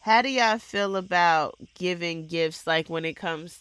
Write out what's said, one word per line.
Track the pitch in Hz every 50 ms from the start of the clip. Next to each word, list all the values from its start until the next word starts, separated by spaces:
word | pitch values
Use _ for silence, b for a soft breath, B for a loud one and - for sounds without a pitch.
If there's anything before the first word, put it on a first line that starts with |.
how | _ 214 220 233
do | 240 269
y'all | 269 254 233 220 214 226
feel | - - - 202 202 196 196
about | 190 185 185 180 180 175 170 165 156 151 - - _ - - _
giving | - 180 180 180 175 170 170 165 165 160 156
gifts, | 170 165 165 160 160 - - -
like, | 160 160 160 -
when | 165 165 165
it | 160 151
comes | - - 180 165 156 160 175 - -